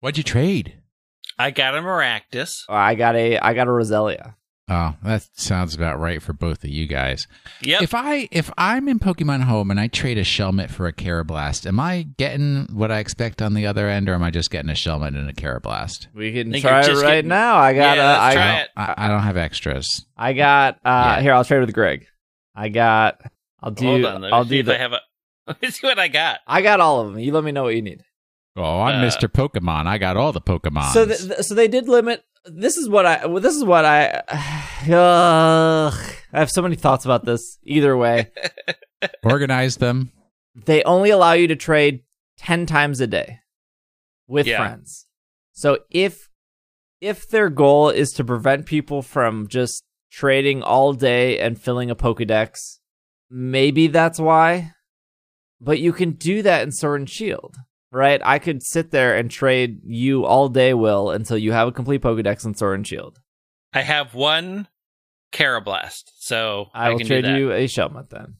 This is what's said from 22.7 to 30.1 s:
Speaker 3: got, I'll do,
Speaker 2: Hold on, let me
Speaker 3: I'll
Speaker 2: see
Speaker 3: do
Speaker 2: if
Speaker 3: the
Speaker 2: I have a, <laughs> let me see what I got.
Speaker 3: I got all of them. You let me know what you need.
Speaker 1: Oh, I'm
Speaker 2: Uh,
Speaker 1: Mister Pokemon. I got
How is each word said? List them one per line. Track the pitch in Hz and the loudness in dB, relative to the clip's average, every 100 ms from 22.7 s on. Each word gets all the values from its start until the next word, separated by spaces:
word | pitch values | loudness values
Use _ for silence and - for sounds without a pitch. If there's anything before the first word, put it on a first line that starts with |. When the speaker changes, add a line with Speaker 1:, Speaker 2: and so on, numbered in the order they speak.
Speaker 3:
got, | 107 117 110 107 - - _ _ _ | 0 4 4 2 0 -14 _ _ _
I'll | - | -12
do, | 107 127 | -4 2
Speaker 2:
Hold | 131 123 | 2 2
on, | 95 | -2
let | 95 | 0
me | 117 | 0
Speaker 3:
I'll | 120 | 2
Speaker 2:
see | |
Speaker 3:
do | 139 | 0
Speaker 2:
if | 120 | 0
Speaker 3:
the | 123 | -2
Speaker 2:
I | |
have | 123 | -2
a, | 120 - _ | -6 -8 _
<laughs> | _ _ - | _ _ -14
let | 151 | -8
me | 254 | -8
see | - 262 | -4 -2
what | 226 | 0
I | 180 | 0
got. | 143 165 107 _ | 0 -2 -4 _
Speaker 3:
I | 156 | 2
got | 196 202 | 4 4
all | 165 139 | 4 4
of | 110 | -2
them. | 104 | -6
You | 123 | -2
let | 156 | -2
me | 156 | -2
know | 143 127 | -4 -2
what | 113 | -2
you | |
need. | 107 - _ _ _ _ _ - | -6 -12 _ _ _ _ _ -6
Speaker 1:
Oh, | 82 82 | -4 0
I'm | 113 110 | 0 2
Speaker 2:
Uh, | |
Speaker 1:
Mister | 123 - 90 | 0 0 -2
Pokemon. | - 139 110 87 78 80 | 0 -2 -4 -4 -2 -2
I | 104 | -2
got | 92 | -2